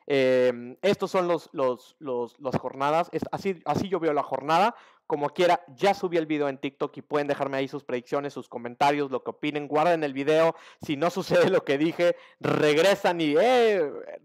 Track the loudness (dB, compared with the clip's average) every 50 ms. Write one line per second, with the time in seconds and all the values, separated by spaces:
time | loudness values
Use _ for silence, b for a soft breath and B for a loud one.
0 | b b 2 2 4 4 4 4 4 4 2 0 -6 -14 -8 -2 0 0 0 0
1 | -2 -2 0 0 0 0 -2 -2 -4 -6 -4 -2 0 0 -2 -4 -8 -20 _ -14
2 | -8 -6 -6 -6 -6 -8 _ -10 -8 -6 -6 -6 -6 -8 -6 -4 -2 0 0 0
3 | -2 -2 -4 -8 -6 -6 -8 -6 -4 -6 -6 -4 -4 -4 -2 -2 -2 -4 -4 -2
4 | 0 0 0 -2 -2 -4 -4 -6 -2 0 2 2 2 2 -2 B B B B B
5 | B -6 -4 -2 -2 -2 0 2 2 4 2 2 -2 -8 -6 0 0 0 0 0
6 | -2 -2 -2 -2 -2 0 -2 -2 -2 -2 -4 -6 -8 -8 -6 -6 -6 -6 -8 -10
7 | -8 -4 -2 -2 0 -2 -2 -2 -4 -4 -4 -4 -4 -6 -8 -10 -8 -6 -8 -8
8 | -6 -4 -6 -6 -6 -6 -10 -12 -14 -12 -12 -12 -12 -8 -2 0 2 2 2 0
9 | -2 -4 -4 -6 -6 -8 -10 _ -6 -6 -6 -6 -6 -2 0 2 2 2 2 2
10 | 0 -4 -4 -2 0 2 4 4 4 2 0 B B B B B B -6 -4 -2
11 | -2 -2 -2 -4 -2 0 2 4 4 4 2 2 0 0 0 0 0 0 0 0
12 | 0 0 0 B B B B B -2 0 0 2 4 4 4 4 4 4 4 2
13 | 0 -2 0 0 0 2 2 4 4 4 4 4 4 4 2 2 0 -2 -6 -10
14 | -14 -16 -16 -10